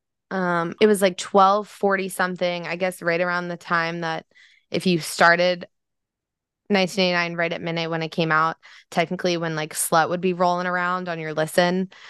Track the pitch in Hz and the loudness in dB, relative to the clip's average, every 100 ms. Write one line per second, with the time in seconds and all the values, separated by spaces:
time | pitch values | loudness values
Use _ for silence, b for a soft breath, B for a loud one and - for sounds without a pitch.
0 | _ _ - 190 180 170 170 - 214 202 | _ _ -8 -4 0 0 -2 2 4 4
1 | 190 180 - 202 190 208 202 - 202 190 | 2 0 0 6 6 4 -2 -4 0 0
2 | 190 - 185 180 180 175 160 175 185 185 | -2 -4 -4 -2 -4 -4 -6 -4 -4 -2
3 | 170 170 180 175 175 175 - 170 165 170 | -2 0 0 -2 -4 -8 -2 -2 0 -4
4 | 165 160 - b b b b 165 190 170 | -6 -6 -10 b b b b -2 0 0
5 | - - 170 175 180 175 - _ _ _ | -2 4 4 6 2 0 -8 _ _ _
6 | _ _ _ _ _ _ - 202 185 190 | _ _ _ _ _ _ -2 0 0 0
7 | 180 175 170 170 170 170 170 165 160 165 | 0 2 -2 -2 -4 -4 -6 -4 -4 -4
8 | 160 - 165 156 160 - B B B 175 | -4 -2 2 2 2 -2 B B B -2
9 | 160 180 180 170 165 156 156 - - 165 | -2 0 -2 -2 -2 -4 -6 -6 0 2
10 | 143 180 185 175 180 175 180 180 180 180 | 2 0 -2 0 0 0 -2 -2 -2 -4
11 | 180 165 156 156 156 - 175 185 190 B | -6 -8 -6 -4 0 2 2 2 -2 B